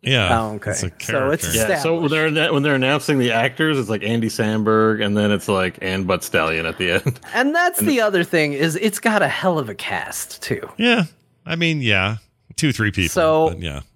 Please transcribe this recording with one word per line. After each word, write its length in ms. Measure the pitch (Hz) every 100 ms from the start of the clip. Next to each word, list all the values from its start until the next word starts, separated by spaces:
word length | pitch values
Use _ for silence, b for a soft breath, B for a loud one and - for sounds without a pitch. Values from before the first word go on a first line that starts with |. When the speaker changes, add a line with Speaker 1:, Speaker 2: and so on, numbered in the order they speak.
Speaker 1:
Yeah. 400 | - 131 95 113
Speaker 2:
Oh, 140 | 110 107
okay. 160 | -
Speaker 1:
It's 120 | 92
a 60 | 95
Speaker 2:
So 20 |
it's 160 | - -
Speaker 1:
character. 400 | 123 135 156 85
Speaker 3:
Yeah, 140 | 95 110
so 60 | 170 151 165
Speaker 2:
established. 80 | 156
Speaker 3:
they're 160 | 156 156
anna-, 260 | 156 151
when 80 | 147
they're 120 | 147 135
announcing 420 | 131 147 - 143
the 120 | 123
actors, 480 | 113 123 123 160 143
it's 100 | 107
like 140 | 107
Andy 240 | 101 117 113
Samberg, 760 | - 110 110 107 110 110 107
and 140 | 107 101
then 140 | 104
it's 160 | 104 -
like, 320 | 98 92 -
"And 240 | 92 95 95
Butt 180 | 90
Stallion" 420 | - 87 80 82 82
at 100 | 78
the 140 | 90
end. 280 | 90 139 127 -
<laughs> 60 |
Speaker 2:
And 200 | 220 269 330
that's 240 | 349 359
Speaker 3:
And 100 | 208
Speaker 2:
the 100 | 262
other 220 | 214 190
thing, 300 | 170 170 151
is 220 | 139 160 156
it's 240 | 220 -
got 220 | 233 214
a 60 | 151
hell 300 | - 190 160
of 120 | 120
a 60 | 98
cast, 680 | - 95 - - - -
too. 180 | - 120 - -
Speaker 1:
Yeah. 280 | 233 233 170 _ _ _ -
I 100 | 165
mean, 260 | 170 156
yeah. 360 | 120 101 95 110 _ _ _ -
Two, 140 | 156
three 200 | 123 107
people. 180 | 95 87
Speaker 2:
So, 400 | - 160 156 160
Speaker 1:
But 100 | 85
yeah 200 | 85 71 -